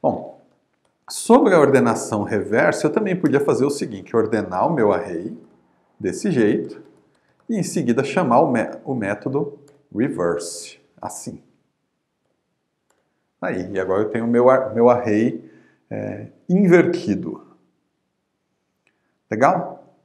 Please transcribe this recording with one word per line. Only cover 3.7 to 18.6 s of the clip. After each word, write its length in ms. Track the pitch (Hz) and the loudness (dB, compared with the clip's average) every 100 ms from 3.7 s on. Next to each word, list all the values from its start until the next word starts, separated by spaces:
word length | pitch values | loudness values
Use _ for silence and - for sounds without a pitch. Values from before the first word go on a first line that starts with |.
seguinte, 460 | 143 - 101 92 117 | -2 -8 -10 -4 -2
ordenar 520 | 110 110 92 90 123 | 0 -2 -4 -2 -2
o 60 | |
meu 180 | 160 107 | 0 0
array 460 | 90 87 85 98 - - _ _ _ _ _ | 0 -4 -8 -10 -12 -20 _ _ _ _ _
desse 320 | 104 - 208 | -6 -4 -2
jeito 500 | 147 107 151 - - - _ _ _ _ _ _ | 2 2 0 -4 -12 -20 _ _ _ _ _ _
e 100 | 226 | -4
em 60 | |
seguida 400 | 165 175 127 117 | -2 -2 0 0
chamar 360 | 135 - 165 120 | 0 -2 2 2
o 120 | 156 | 2
mé-, 280 | 120 101 - | 0 -4 -8
o 120 | - 131 | -8 -6
método 640 | 98 101 - 131 - - - _ _ 98 | -4 -4 -4 -4 -6 -10 -20 _ _ -4
reverse, 840 | 135 - 87 85 - - - - _ _ | -4 -2 -2 -2 -6 -14 -16 -20 _ _
assim. 420 | 92 - - - _ _ _ _ _ _ _ _ _ _ _ _ _ _ _ _ _ _ _ _ | -14 -12 -14 -16 _ _ _ _ _ _ _ _ _ _ _ _ _ _ _ _ _ _ _ _
Aí, 320 | - 92 92 | -8 -6 -6
e 80 | 95 | -4
agora 220 | 92 95 | -2 0
eu 80 | 107 | 0
tenho 160 | 120 117 | -2 0
o 20 | |
meu 220 | 120 123 | 4 6
ar-, 240 | 131 - | 4 2
meu 160 | 110 120 | 2 4
array, 540 | 120 113 107 120 - - - _ _ _ | 4 2 0 0 -2 -14 -20 _ _ _
é, 380 | 107 104 101 107 _ _ | -10 -10 -10 -14 _ _
invertido. 960 | 180 202 175 165 175 - 98 - - - _ _ _ _ _ _ _ _ _ _ _ | 2 6 6 4 0 -2 -4 -4 -12 -16 _ _ _ _ _ _ _ _ _ _ _